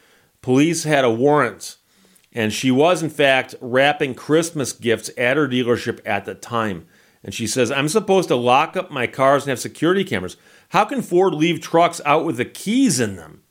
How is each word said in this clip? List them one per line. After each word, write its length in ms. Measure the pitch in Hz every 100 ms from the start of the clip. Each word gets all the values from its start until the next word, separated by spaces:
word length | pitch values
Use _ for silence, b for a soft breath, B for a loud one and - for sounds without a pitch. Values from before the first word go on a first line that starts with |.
| b b b b
Police 420 | - 127 160 165
had 200 | 151 147
a 60 | 127
warrant, 640 | 113 139 147 120 95 - - b b b b b
and 200 | 123 110
she 180 | 107 131
was, 320 | 127 160 170
in 60 | 160
fact, 460 | 151 143 131 123 -
wrapping 540 | 127 127 143 147 143
Christmas 580 | 120 - 156 165 151 127
gifts 380 | - 113 110 - -
at 220 | 123 143
her 100 | 143
dealership 520 | 123 120 117 120 98 104
at 200 | 101 98
the 80 |
time. 520 | 95 - 117 107 87 76 b b b
And 120 | -
she 120 | 104 110
says, 240 | 131 117
"I'm 180 | 139 147
supposed 400 | 214 202 190 165
to 80 | 135
lock 400 | 120 127 160 185
up 140 | -
my 160 | 139 117
cars 380 | - 135 139
and 60 | 139
have 80 | 127
security 460 | - - 156 196
cameras. 320 | 190 101 90 - b b b
How 140 | 175
can 180 | 214 277
Ford 320 | - 175 190
leave 260 | 151 170 160
trucks 400 | - 165 170 -
out 220 | 147 151 156
with 100 | 120
the 80 |
keys 560 | 120 - - 240 269 127
in 160 | 110 95
them? 260 | 78 76 _